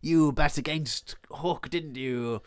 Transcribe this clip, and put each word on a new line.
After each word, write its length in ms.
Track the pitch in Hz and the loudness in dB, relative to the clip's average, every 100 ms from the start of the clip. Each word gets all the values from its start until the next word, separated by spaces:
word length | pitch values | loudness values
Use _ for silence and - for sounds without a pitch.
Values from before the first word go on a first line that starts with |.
you 320 | 151 165 151 | 4 6 6
bet 260 | 127 151 - | 6 2 2
against 580 | 135 156 143 - - - - | -2 -4 -4 -6 -8 -16 -14
Hook, 400 | - 170 170 - | -6 -4 -4 -4
didn't 260 | 170 156 127 | -6 -6 -6
you? 460 | 131 123 120 110 | -4 -2 -2 -4